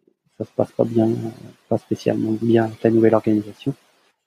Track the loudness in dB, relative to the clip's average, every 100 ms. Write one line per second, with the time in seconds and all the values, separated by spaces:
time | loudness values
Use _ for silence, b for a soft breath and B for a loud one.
0 | _ _ _ -12 -10 -4 -4 -2 -2 2
1 | 0 0 -6 -12 -20 -18 -6 -6 -4 -4
2 | -2 -2 -2 -2 2 2 2 -2 0 4
3 | 4 2 2 -2 -2 -10 -8 -10 _ _
4 | _ _